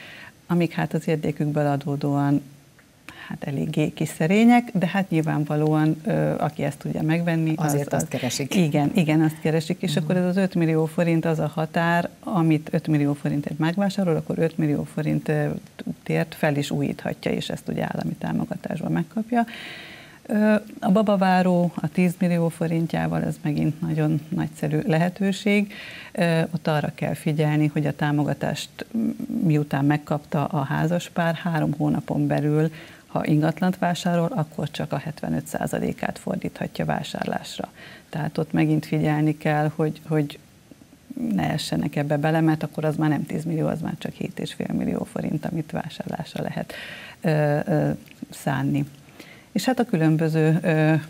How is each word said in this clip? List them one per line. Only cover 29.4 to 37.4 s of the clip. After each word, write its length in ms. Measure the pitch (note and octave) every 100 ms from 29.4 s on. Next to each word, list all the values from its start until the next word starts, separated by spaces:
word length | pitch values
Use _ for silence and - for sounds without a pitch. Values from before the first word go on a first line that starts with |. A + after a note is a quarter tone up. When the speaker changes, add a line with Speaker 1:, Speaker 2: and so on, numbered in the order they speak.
Speaker 1:
miután 420 | F3 D3+ D3 C#3+ C#3
megkapta 600 | D3 - D3 - D3+ -
a 160 | D#3+
házaspár, 720 | C3+ D3+ D#3+ F3 - - E3 D#3+
három 380 | D#3+ D#3+ D#3 D3+
hónapon 500 | D3+ D3 - - D3
belül, 440 | D3 D3 D3+ D#3+ - - - -
ha 180 | - -
ingatlant 520 | D3+ D#3 D#3 F#3 F#3
vásárol, 540 | F3 E3+ F3+ F3 E3+ B3
akkor 360 | D3+ - D3
csak 200 | - D#3
a 40 | C#3+
hetvenöt 500 | D3+ - - - D#3
százalékát 720 | - - - - - - -
fordíthatja 640 | - - - - - - D#3
vásárlásra. 840 | - D3+ - - -